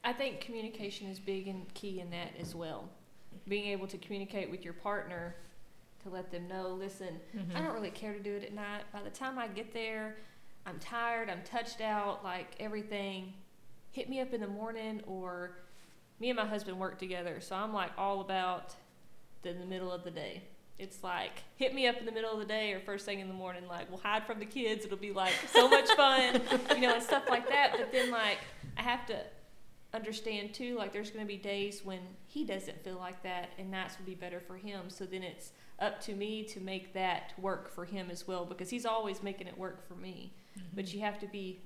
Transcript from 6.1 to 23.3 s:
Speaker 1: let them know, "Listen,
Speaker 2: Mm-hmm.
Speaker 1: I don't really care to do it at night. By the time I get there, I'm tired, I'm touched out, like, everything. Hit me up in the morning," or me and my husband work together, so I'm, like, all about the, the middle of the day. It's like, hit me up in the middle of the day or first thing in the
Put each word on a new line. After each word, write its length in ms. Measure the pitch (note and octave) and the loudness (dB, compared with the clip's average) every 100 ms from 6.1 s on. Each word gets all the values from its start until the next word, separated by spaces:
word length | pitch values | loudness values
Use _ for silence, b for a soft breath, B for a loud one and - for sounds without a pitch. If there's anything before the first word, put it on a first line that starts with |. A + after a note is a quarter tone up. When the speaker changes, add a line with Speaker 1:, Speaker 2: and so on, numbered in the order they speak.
Speaker 1:
let 200 | F#3 F3+ | -6 -4
them 160 | F3 F3 | -6 -4
know, 200 | F#3 F#3 | -4 -2
"Listen, 520 | F#3 G3 F#3+ F#3 D#3+ - A3+ | -4 -6 -6 -8 -8 -8 -6
Speaker 2:
Mm-hmm. 200 | F3+ F3+ | -2 0
Speaker 1:
I 40 | |
don't 100 | D#4+ | 0
really 180 | A3+ G#3 | 0 -4
care 220 | - A3 | -4 -6
to 80 | G3+ | -4
do 140 | G3+ | -4
it 100 | G3+ | -4
at 80 | G3+ | -6
night. 300 | G#3 G#3 G#3 - | -6 -6 -6 -6
By 100 | G#3 | -8
the 80 | G3+ | -8
time 280 | - C4 B3+ | -4 -4 -2
I 100 | A#3 | -4
get 240 | G3 A3+ | -6 -6
there, 440 | A#3 A3 A3 G#3+ G#3+ B B B B - | -4 -2 -2 -4 -6 B B B B -8
I'm 120 | D#3+ | -8
tired, 500 | - A#3 A#3 A#3 A3 | -4 0 2 2 0
I'm 120 | F3+ | -4
touched 360 | F3+ A#3+ A#3 - | -2 -2 -2 -2
out, 420 | A3 G#3 G3+ G3 | 0 2 2 -2
like, 240 | G3 F3+ - - | -4 -4 -6 -6
everything. 720 | G#3+ G#3+ G#3 G#3 G3 F#3+ F#3+ F#3+ - - - - - | -4 -4 -2 -2 -2 -4 -8 -12 -16 -16 -14 -12 -8
Hit 160 | - B3 | -6 -2
me 100 | C4 | -2
up 120 | B3+ | 0
in 60 | A3+ | -2
the 80 | G3+ | -2
morning," 540 | G#3 A3 A3+ A3 G#3+ G#3 | -4 -4 -4 -4 -4 -4
or 520 | F#3+ F#3 F3 F3+ B B B B B - - | -6 -4 -6 -8 B B B B B -20 -4
me 100 | A#3 | 0
and 60 | A#3+ | 2
my 100 | G#3+ | 2
husband 320 | G#3 G3+ F#3 | 0 -2 -2
work 200 | F#3+ - | -2 -2
together, 420 | F#3 F3+ F3 D3 | -4 -2 -2 -4
so 160 | - F#3+ | -4 -2
I'm, 160 | G#3+ | 0
like, 180 | G#3 F3 - | 0 0 0
all 240 | G3 G3 | 2 2
about 540 | F#3+ F#3+ F#3 F3+ - - - - - - - - | 2 2 2 0 -4 -12 -18 -18 -14 -14 -12 -8
the, 100 | F3+ | -6
the 140 | F3 F#3 | -4 -4
middle 240 | F#3 F#3 | -4 -2
of 120 | F3+ | -4
the 60 | F3 | -4
day. 320 | E3+ G#2 B2+ - - - - | -6 -6 -8 -12 -16 -12 -8
It's 240 | G3 - | -8 -6
like, 400 | F#3 F3 F#2+ - - - | -2 0 -2 -6 -14 2
hit 180 | C4 | 2
me 120 | C4+ B3 | 6 4
up 100 | A#3 | 4
in 80 | |
the 80 | A3+ | -2
middle 180 | A3 A3+ | 0 0
of 80 | G#3+ | 0
the 60 | |
day 300 | G#3 A3 G#3+ | 0 0 2
or 60 | F#3+ | 0
first 260 | F#3+ G3 G3+ | -2 -4 -2
thing 140 | G3 | -4
in 80 | |
the 60 | F#3+ | -2